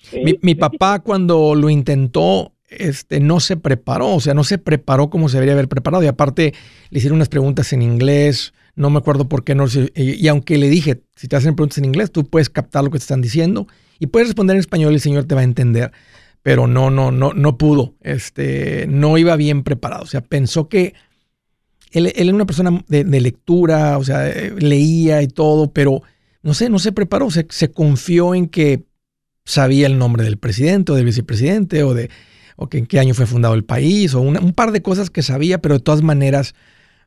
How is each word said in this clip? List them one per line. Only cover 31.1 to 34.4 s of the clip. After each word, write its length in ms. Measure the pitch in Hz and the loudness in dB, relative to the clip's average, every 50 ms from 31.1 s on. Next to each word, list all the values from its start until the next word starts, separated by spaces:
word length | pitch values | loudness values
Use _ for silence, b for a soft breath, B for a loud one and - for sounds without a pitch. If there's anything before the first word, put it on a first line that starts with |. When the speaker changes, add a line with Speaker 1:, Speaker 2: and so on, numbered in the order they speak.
| 110 120 113 - 113 104 127 151 196 220 196 170 165 151 147 | 0 -2 -4 -4 -2 -2 0 0 0 0 -2 -2 -2 0 0
Speaker 2:
o 100 | 135 123 | 0 0
de, 160 | 117 117 120 b b b b b b b b b | -2 -4 -8 b b b b b b b b b
o 140 | b - - | b -12 -8
que 80 | - 139 | -6 -6
en 80 | 117 | -4
qué 140 | - - 143 | -2 0 2
año 140 | 131 131 123 | 2 2 2
fue 120 | 117 123 | 0 0
fundado 280 | 110 120 120 117 117 113 | 0 0 0 2 2 2
el 120 | 110 107 | 0 -2
país 480 | - 117 123 139 156 196 208 202 156 131 | -2 -2 -2 0 0 2 2 0 0 0
o 80 | 127 | 0
una, 180 | 127 139 147 | 0 0 0
un 140 | 202 | 0